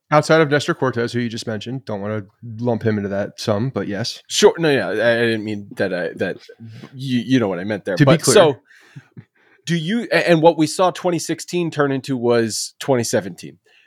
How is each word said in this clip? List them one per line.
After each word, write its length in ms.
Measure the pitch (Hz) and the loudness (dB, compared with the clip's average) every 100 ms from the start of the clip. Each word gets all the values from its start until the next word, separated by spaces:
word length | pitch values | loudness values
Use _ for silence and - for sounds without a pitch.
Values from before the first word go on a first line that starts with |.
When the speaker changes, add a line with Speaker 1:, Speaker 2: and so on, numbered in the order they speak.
| - | 0
Speaker 1:
Outside 320 | 151 - 160 | 2 4 4
of 80 | 156 | 4
Nestor 240 | 143 - | 0 -2
Cortez, 400 | 165 131 117 117 | -2 -2 -2 -2
who 60 | 120 | -2
you 100 | 120 | -4
just 160 | 113 - | -6 -8
mentioned, 400 | 110 117 131 - | -8 -8 -10 -8
don't 160 | 104 | -8
wanna 240 | 101 107 95 _ 117 110 | -6 -6 -8 _ -16 -6
lump 240 | 120 110 | -2 0
him 160 | 113 104 | 0 -2
into 120 | 101 | -2
that 300 | 98 101 - | -4 -6 -6
sum, 300 | - 104 131 | -2 -2 -2
but 180 | 104 95 | -4 -6
yes. 360 | 98 120 - - | -6 -8 -10 -8
Speaker 2:
Sure. 280 | - 208 - | 4 4 4
No, 140 | 160 | 0
yeah. 160 | 135 92 | 2 0
I, 320 | 104 117 117 | 0 2 2
I 20 | |
didn't 240 | 117 113 104 | 0 0 -4
mean 220 | 104 101 - | -8 -8 -4
that. 180 | 101 | -4
I, 160 | 90 85 - | -2 -6 -4
that 220 | 98 - - - 113 110 - 131 | -6 -6 -14 -20 -20 -20 -20 -12
you, 240 | 135 123 | -4 -2
you 200 | 113 131 | 2 0
know 80 | 107 | 0
what 120 | 87 | -2
I 40 | |
meant 220 | 98 104 104 | -4 -6 -2
there. 100 | 101 | 2
Speaker 1:
To 100 | 143 | 4
be 60 | |
Speaker 2:
But 120 | 160 | 4
Speaker 1:
clear. 100 | - | 6
Speaker 2:
so 220 | 196 165 127 _ _ _ - _ - - _ _ _ - | 6 6 4 _ _ _ -20 _ -20 -20 _ _ _ -6
do 100 | 170 | -4
you, 320 | 156 233 226 | -2 -4 0
a-, 180 | 165 151 | 0 4
and 120 | 165 | 6
what 160 | 160 160 | 6 4
we 80 | 151 | 0
saw 260 | - 180 | 2 0
twenty 280 | 170 180 170 | 0 -2 -2
sixteen 500 | - 165 - 175 170 | -4 -8 -4 -4 -2
turn 220 | 147 143 | 0 0
into 260 | 135 131 131 | 0 -4 -2
was 560 | 120 120 113 101 - - | 2 2 2 -4 -10 -8
twenty 240 | - 127 | 0 0
seventeen. 560 | 113 120 95 87 76 - _ _ | 2 -2 -4 -12 -16 -18 _ _